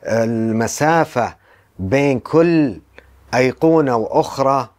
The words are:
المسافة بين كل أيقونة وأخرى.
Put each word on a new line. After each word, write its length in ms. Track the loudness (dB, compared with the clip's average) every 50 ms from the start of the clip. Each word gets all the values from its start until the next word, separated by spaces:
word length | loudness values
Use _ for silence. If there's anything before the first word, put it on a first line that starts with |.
| -6
المسافة 1300 | -2 -2 -2 0 0 -2 -2 -2 -2 -2 -2 -2 -4 -2 -2 0 2 2 2 0 0 -2 -4 -4 -4 -6 _ _ _ _ _ _ _ _ -10
بين 400 | -4 -2 0 0 2 0 -2 -2
كل 640 | -4 0 2 2 4 4 2 2 0 0 -4 -8 _ _ _ -20 _ _ _ _ _ -4 0
أيقونة 640 | 0 0 0 0 0 0 2 4 2 2 2 0
وأخرى. 760 | -2 -2 0 0 0 -2 -2 -4 -2 0 0 0 -2 -4 -6 _